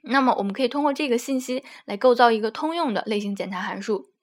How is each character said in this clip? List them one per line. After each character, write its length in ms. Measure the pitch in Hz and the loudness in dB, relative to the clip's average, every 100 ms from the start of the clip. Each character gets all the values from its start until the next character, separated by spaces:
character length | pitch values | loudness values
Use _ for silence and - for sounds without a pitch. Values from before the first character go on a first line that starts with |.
那 200 | 262 269 | 0 2
么 120 | 254 - | 2 2
我 20 | |
们 100 | 202 | -2
可 120 | 196 | -2
以 40 | 254 | -2
通 140 | 285 | 0
过 100 | 294 | -2
这 160 | 277 302 | 0 -2
个 120 | 240 | -2
信 200 | 262 269 | 0 -4
息 240 | 254 254 - - - | -2 -8 -8 -20 -10
来 100 | 208 | 2
构 180 | 254 240 | 4 6
造 160 | 240 | 6
一 80 | 226 | 6
个 100 | 214 | -2
通 260 | 220 311 330 | -4 -4 -2
用 180 | 311 | -2
的 100 | 202 - | -2 -2
类 140 | 214 | -4
型 160 | 202 202 | -4 -6
检 160 | 185 | -6
查 100 | 185 | -6
函 180 | 190 196 | -8 -8
数。 320 | 202 214 - _ | -4 -4 -6 _